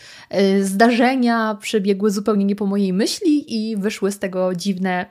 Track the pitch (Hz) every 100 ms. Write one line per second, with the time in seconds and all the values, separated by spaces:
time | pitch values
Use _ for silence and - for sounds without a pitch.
0 | - - - 185 196 196 196 196 233 233
1 | 247 262 240 233 220 208 - 220 196 196
2 | 214 202 220 208 196 202 202 202 190 180
3 | 311 - 370 294 - 226 220 214 202 -
4 | 196 202 190 185 185 180 202 180 185 180
5 | 185